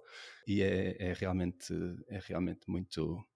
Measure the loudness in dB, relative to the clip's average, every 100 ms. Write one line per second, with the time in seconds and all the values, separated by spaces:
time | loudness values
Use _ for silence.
0 | -8 -16 -16 -12 0 4 6 4 2 0
1 | -2 0 2 2 2 -2 -4 -2 -2 -6
2 | -8 -10 -4 0 0 -2 -4 -4 -2 -2
3 | -2 -2 -8